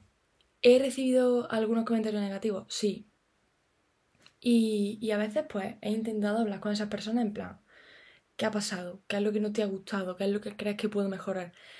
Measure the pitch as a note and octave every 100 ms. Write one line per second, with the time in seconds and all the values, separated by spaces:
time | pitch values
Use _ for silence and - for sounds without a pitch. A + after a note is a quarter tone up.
0 | _ _ _ _ _ _ A#3+ B3+ C4+ B3
1 | C4 B3+ B3 A#3+ A#3+ A3+ A3 A3+ A3+ A3+
2 | A3 G#3 G3+ G3 A3 G3 - - G#3 F#3+
3 | - _ _ _ _ _ _ _ _ _
4 | _ _ - _ A#3+ A#3 A3 G#3+ G3+ A3
5 | A3 G#3 G#3+ B3+ D4+ G#3 G3 - G#3 A3
6 | A3+ G#3+ G#3 G#3+ A3 G3 G#3+ G#3 G#3 G#3
7 | G#3+ A#3+ A3 G#3 F3+ - _ - - -
8 | - - _ - A3 G#3 G3+ F#3+ F3+ F#3
9 | - G3+ G#3 G#3 G#3 G#3 G#3 F#3+ - G3+
10 | F#3 F3+ G3 G#3 G#3 G#3 G#3 G#3 G#3+ G#3
11 | G3 F#3+ - F#3+ F3 - - -